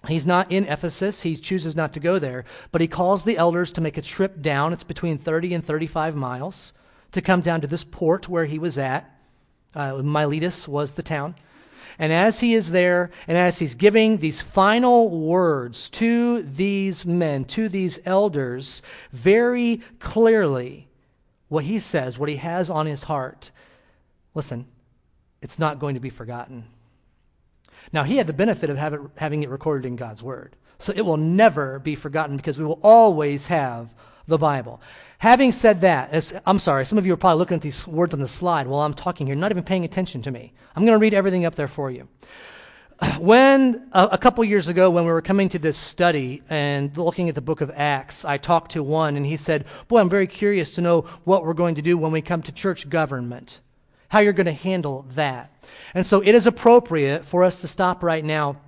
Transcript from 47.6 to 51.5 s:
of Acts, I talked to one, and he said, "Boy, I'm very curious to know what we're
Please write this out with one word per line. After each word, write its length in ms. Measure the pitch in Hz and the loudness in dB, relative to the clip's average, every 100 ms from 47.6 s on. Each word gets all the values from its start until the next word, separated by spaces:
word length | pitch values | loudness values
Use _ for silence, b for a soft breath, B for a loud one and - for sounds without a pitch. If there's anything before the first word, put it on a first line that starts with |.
of 100 | 143 | -6
Acts, 500 | - 147 139 131 - | -2 -2 -2 -6 -10
I 140 | 160 143 | -6 -6
talked 340 | - 165 - | 0 0 0
to 100 | 165 | -8
one, 340 | 143 156 156 143 | -2 0 0 -2
and 100 | 143 | -4
he 100 | 156 | -4
said, 300 | - 156 - B - | -2 -4 -4 B 2
"Boy, 120 | 233 | 4
I'm 100 | 185 | 4
very 160 | 196 190 | 2 -2
curious 460 | - 208 202 151 | -2 0 0 -2
to 80 | - | -2
know 220 | 175 170 B B | 2 2 B B
what 200 | - 190 | 0 2
we're 100 | 160 | 2